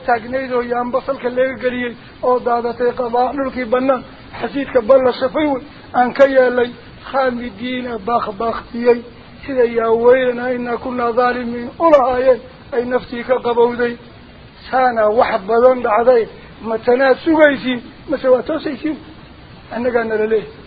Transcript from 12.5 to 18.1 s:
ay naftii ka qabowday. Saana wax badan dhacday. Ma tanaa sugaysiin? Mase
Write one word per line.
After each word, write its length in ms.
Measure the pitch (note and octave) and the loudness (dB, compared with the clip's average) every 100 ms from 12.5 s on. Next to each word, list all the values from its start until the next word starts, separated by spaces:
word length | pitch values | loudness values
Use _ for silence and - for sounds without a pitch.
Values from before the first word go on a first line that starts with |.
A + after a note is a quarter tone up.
| - - | -20 -6
ay 120 | A#3+ B3 | -4 -2
naftii 380 | B3 - A#3+ | -4 -4 -8
ka 120 | A3+ B3 | -2 -2
qabowday. 540 | A#3+ A#3 A#3+ A#3+ A#3+ A#3+ - - - - - - - | 0 2 2 2 -4 -4 -14 -20 -20 -20 -20 -20 -4
Saana 340 | C4 B3+ A3+ G#3+ | 0 2 2 2
wax 320 | A3+ - G#3+ F#3+ | 2 2 0 0
badan 300 | A#3 B3+ B3+ | 4 4 4
dhacday. 400 | A#3+ G#3+ A#3 A#3+ G#3 - - - | 0 2 4 4 2 -8 -20 -14
Ma 160 | G#3+ A3 | -8 -2
tanaa 360 | B3 B3 C4+ B3+ | 2 2 4 2
sugaysiin? 640 | E4 D#4 D4+ B3+ B3 A#3+ - - | 2 4 4 4 -2 -6 -8 -16
Mase 180 | - | -6